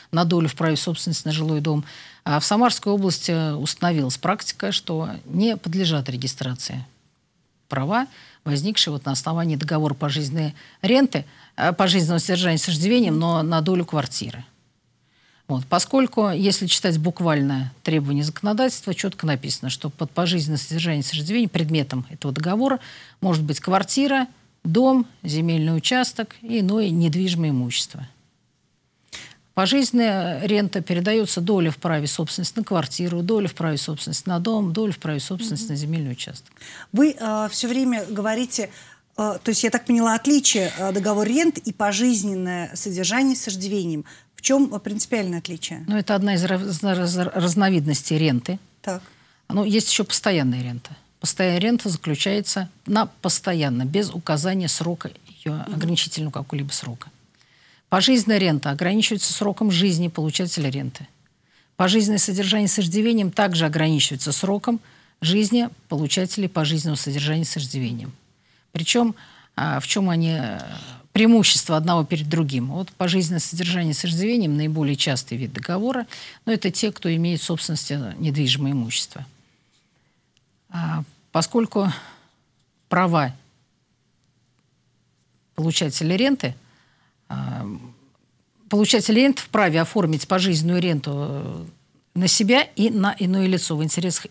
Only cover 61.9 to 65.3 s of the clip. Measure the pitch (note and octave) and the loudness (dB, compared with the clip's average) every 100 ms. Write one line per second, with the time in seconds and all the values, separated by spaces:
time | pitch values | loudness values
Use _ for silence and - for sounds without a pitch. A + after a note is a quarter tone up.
61.9 | A3 G#3 G#3 - F#3+ F#3+ G#3+ G3+ - E3+ | 4 4 2 2 0 0 2 2 2 0
62.9 | G3 A3+ A3+ F#3+ - G3+ E3 D#3+ D3+ D#3+ | 2 2 2 2 2 2 2 2 2 2
63.9 | D3+ - C3 D3+ - F#3+ G3+ - A#3 - | 2 0 -2 -2 0 0 0 0 -2 -4
64.9 | - _ _ D#3+ | -20 _ _ 0